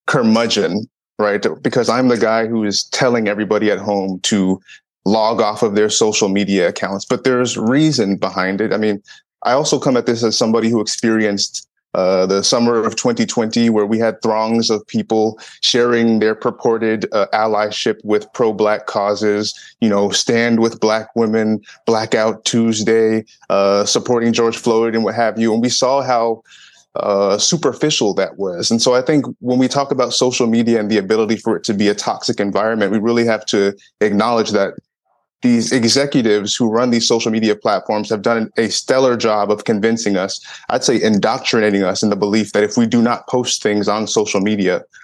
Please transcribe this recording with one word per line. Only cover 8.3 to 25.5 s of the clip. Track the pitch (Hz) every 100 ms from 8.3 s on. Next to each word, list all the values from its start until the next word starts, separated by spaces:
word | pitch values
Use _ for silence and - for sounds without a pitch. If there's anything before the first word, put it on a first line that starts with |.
| 92 92 98
it. | 107
I | 101
mean, | 107 101 - - _ _
I | -
also | 131 - 143
come | 147 123
at | 120
this | 117 117
as | -
somebody | 113 113 113
who | 117
experienced | 104 - 117 110 107 101 - - - _ _ -
uh, | 92 95 92
the | 98
summer | - 123 117 117
of | 107 -
twenty | 123 117 107
twenty, | - 110 117 117
where | 107 104
we | 110
had | 113 110
throngs | 113 107 110 117 113
of | 107 -
people | 113 104 110 110 110 - -
sharing | - 120 120 117 117 110
their | 107 107
purported, | 120 98 123 113 110 110 104
uh, | 107 98
allyship | 110 110 107 107 - 117 104
with | 104 107 -
pro-Black | - 113 98 104 104 -
causes, | 107 101 101 107 104 107 - - _
you | 113
know, | 101 101
stand | - - 117 120 113
with | 113 -
Black | 107 110 107 117
women, | 113 110 107 107 - - -
Blackout | 113 107 117 110 107 -
Tuesday, | 120 113 107 110 110 110 110 110 _ -
uh, | 98 98 101 101
supporting | 120 98 120 117
George | 113 113 110
Floyd | 120 113 113
and | 113
what | 107 110
have | 113 107
you. | 113